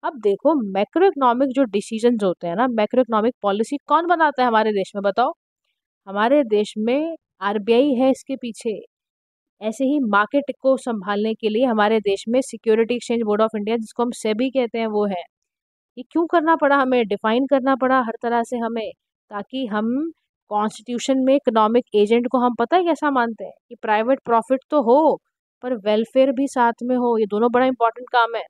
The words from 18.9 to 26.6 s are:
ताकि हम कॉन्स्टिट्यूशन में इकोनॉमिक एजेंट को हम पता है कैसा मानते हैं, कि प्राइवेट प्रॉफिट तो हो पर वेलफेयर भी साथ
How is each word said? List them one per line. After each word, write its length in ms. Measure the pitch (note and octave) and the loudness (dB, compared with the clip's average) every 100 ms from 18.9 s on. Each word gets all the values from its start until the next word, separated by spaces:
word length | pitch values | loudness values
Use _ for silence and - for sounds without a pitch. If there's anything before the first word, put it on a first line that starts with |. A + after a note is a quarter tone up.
| - _ _ _ | -12 _ _ _
ताकि 340 | G#3 G3+ C4 B3+ | -12 -10 -8 -4
हम 460 | G#3+ A3 B3+ E4 - _ _ _ | -2 -2 -2 -4 -10 _ _ _
कॉन्स्टिट्यूशन 680 | G#3 G#3+ - - A#3+ - C4+ | -4 -4 -6 -10 -8 -2 0
में 140 | C4 C#4 | 2 2
इकोनॉमिक 500 | - A3+ G#3+ A#3+ - G#3+ | 2 2 2 2 2 2
एजेंट 320 | G#3 A#3 B3 | 4 2 2
को 60 | B3+ | 0
हम 180 | B3 A#3 | 0 0
पता 180 | A#3+ F4 | 0 2
है 60 | |
कैसा 280 | E4+ D#4 D4+ | 2 0 0
मानते 340 | C4+ A#3 A3 F#3+ | 0 -2 -4 -14
हैं, 80 | - _ | -16 _
कि 60 | A#3+ | -12
प्राइवेट 440 | A3+ G#3+ A3+ C4+ - | -2 0 2 -2 2
प्रॉफिट 340 | A#3 - C4 _ | 0 2 -4 _
तो 120 | D4+ | 0
हो 380 | A#3 C4+ D#4 F#3 _ _ _ _ | 4 4 4 0 _ _ _ _
पर 120 | B3+ B3 G3 | -8 -6 0
वेलफेयर 460 | G#3+ A3+ C4 C4 | 0 0 2 2
भी 160 | B3 C#4 | 2 -2
साथ 360 | - | 0